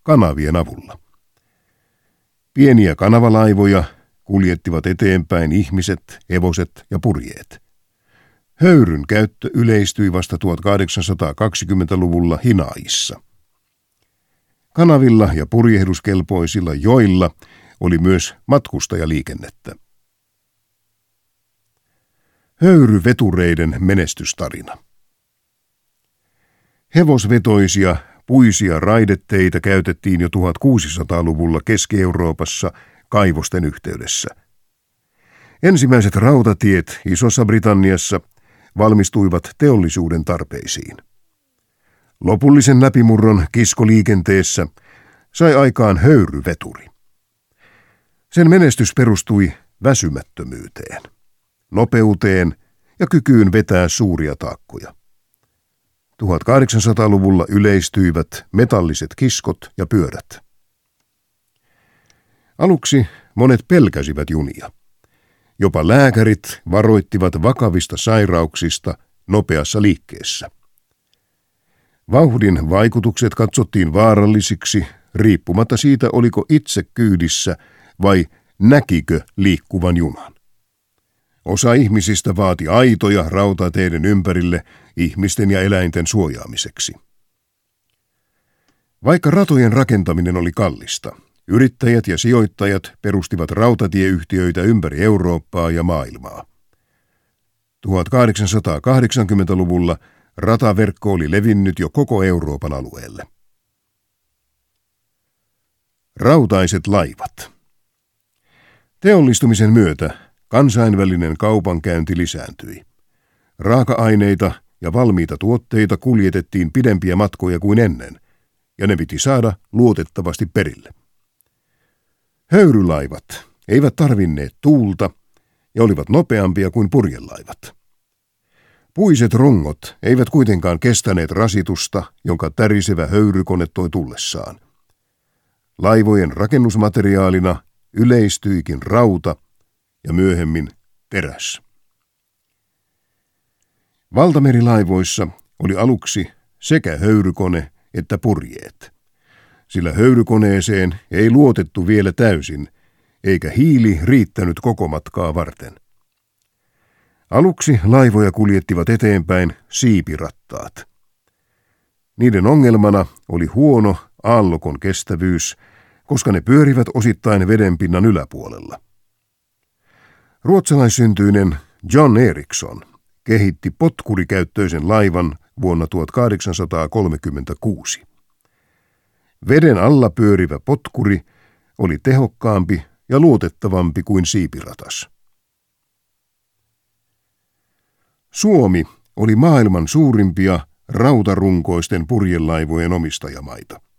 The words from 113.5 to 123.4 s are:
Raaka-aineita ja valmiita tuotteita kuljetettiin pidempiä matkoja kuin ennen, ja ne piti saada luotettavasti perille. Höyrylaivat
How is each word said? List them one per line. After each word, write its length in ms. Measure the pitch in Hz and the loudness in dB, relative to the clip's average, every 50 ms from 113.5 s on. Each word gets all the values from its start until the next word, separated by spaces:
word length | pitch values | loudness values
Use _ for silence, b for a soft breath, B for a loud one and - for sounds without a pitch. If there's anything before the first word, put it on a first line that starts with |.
| _ - | _ -6
Raaka-aineita 920 | - 98 117 131 123 - 127 117 113 110 107 104 101 101 98 87 101 92 - - _ _ _ _ | -2 0 2 2 2 0 -2 0 2 2 2 2 2 2 0 0 -2 -4 -4 -6 _ _ _ _
ja 120 | - 85 | -8 -4
valmiita 440 | 80 120 127 117 98 87 82 76 76 71 | -2 0 0 2 2 0 -2 -4 -6 -6
tuotteita 560 | 95 107 120 117 - _ - 110 107 90 98 | -4 -2 -2 -4 -4 _ -2 -2 0 0 -2
kuljetettiin 760 | 87 - 127 123 110 95 92 85 95 85 - - 95 87 78 | -2 -2 0 0 0 0 0 -2 -4 -6 -6 -4 -4 -4 -2
pidempiä 440 | - 131 127 127 101 87 87 92 87 | -2 0 0 0 0 -2 -2 -2 -2
matkoja 420 | 98 107 101 - - 95 90 87 82 | 0 -2 -2 -4 -6 -6 -4 -4 -4
kuin 200 | 95 101 104 117 | -2 0 2 2
ennen, 420 | 117 101 71 60 - - - - _ _ _ _ _ _ _ _ _ _ _ - | 2 0 -2 -6 -10 -16 -20 -20 _ _ _ _ _ _ _ _ _ _ _ -4
ja 80 | 101 | -2
ne 100 | 101 101 | -2 -2
piti 220 | 78 82 - - - | -2 -4 -6 -8 -4
saada 340 | - 135 139 123 113 110 92 - _ _ | -2 -2 0 0 0 -2 -4 -6 _ _
luotettavasti 760 | - 107 123 117 101 - 82 - _ - 87 87 73 - - | 0 2 2 2 2 0 -4 -8 _ -8 -8 -8 -6 -6 -8
perille. 440 | 82 - 107 92 73 - - - - - _ _ _ _ _ _ _ _ _ _ _ _ _ _ _ _ _ _ _ _ _ _ _ _ _ _ _ _ _ _ - | -6 -4 -4 -4 -4 -8 -14 -20 -20 -20 _ _ _ _ _ _ _ _ _ _ _ _ _ _ _ _ _ _ _ _ _ _ _ _ _ _ _ _ _ _ 0
Höyrylaivat 760 | 156 202 202 165 127 107 95 87 80 73 69 65 - - - - - - | 4 4 6 6 6 4 2 2 0 -2 -6 -8 -12 -16 -18 -20 -20 -20